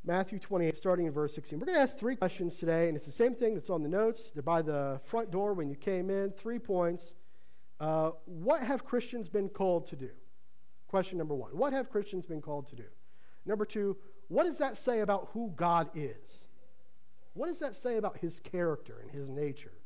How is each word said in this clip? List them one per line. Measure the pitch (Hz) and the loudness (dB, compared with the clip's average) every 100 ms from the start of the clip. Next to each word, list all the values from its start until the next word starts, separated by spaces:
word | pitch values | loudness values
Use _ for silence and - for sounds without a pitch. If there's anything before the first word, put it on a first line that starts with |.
Matthew | 165 180 190 196 | 2 2 2 -4
twenty-eight, | - 190 165 156 | 0 2 2 2
starting | 190 180 165 | 2 4 4
in | |
verse | 143 147 | 2 0
sixteen. | - - 151 | -2 -6 -4
We're | 277 | 2
gonna | 349 | 6
ask | 262 - | 4 4
three | 220 262 | -2 2
questions | 180 - 175 170 | 0 2 -2 0
today, | 165 165 170 | 2 4 4
and | 151 | 2
it's | - | -4
the | |
same | - 240 | 4 4
thing | 240 233 | 6 2
that's | 202 170 | 2 0
on | 170 | 0
the | 147 | 2
notes. | 185 220 220 - | 4 4 2 -6
They're | 151 | -4
by | 139 165 | 2 4
the | 156 143 139 135 | 4 2 0 -2
front | - 226 214 | -2 -2 0
door | 175 202 | 0 2
when | 190 143 | 0 -2
you | 143 | -2
came | - 185 190 | 0 0 2
in. | 196 196 | 0 0
Three | 196 226 240 | -2 -4 -4
points. | - 185 170 175 - - - - - - - - | 0 4 4 2 -6 -8 -8 -8 -8 -8 -8 -4
Uh, | 156 156 156 165 - | 0 2 2 0 -8
what | 170 196 311 | -2 2 4
have | 233 269 | 4 0
Christians | - 240 240 240 190 | 2 0 0 -4 0
been | 208 196 | 0 0
called | - 190 175 - | 2 4 4 2
to | 143 | -6
do? | 131 - - - - - - - - | -8 -8 -8 -8 -8 -8 -8 -8 0
Question | 196 180 175 | 0 2 -2
number | 156 | 0
one, | 143 113 160 | -2 -2 0
what | 277 | 2
have | 269 254 | 2 0
Christians | 208 202 185 170 | -2 -2 -4 -4
been | 156 | -6
called | 151 147 135 | -4 -6 -6
to | 123 | -8
do? | 107 - - - - - 185 | -8 -8 -8 -8 -8 -6 -2
Number | 208 | 0
two, | 208 214 202 196 - - - | 0 2 0 0 -6 -8 0
what | 196 | 4
does | 339 294 | 4 2
that | 269 220 | -2 0
say | - 233 | 0 2
about | 208 196 - | 4 2 0
who | 226 233 151 | -4 -4 2
God | 170 170 160 | 4 4 4
is? | 156 139 107 - - - - - - - - - - - | -2 -4 -6 -8 -8 -8 -8 -8 -8 -8 -8 -8 -8 -8
What | 175 320 | -4 -4
does | 339 | -2
that | 294 | -4
say | 196 247 226 | -2 0 2
about | 202 - | 0 -2
his | 170 - | -4 -4
character | - 180 170 147 - 110 | -4 2 2 2 -4 -8
and | 113 | -8
his | 143 139 | -6 -4
nature? | 135 147 135 - - | -2 -2 -2 -8 -8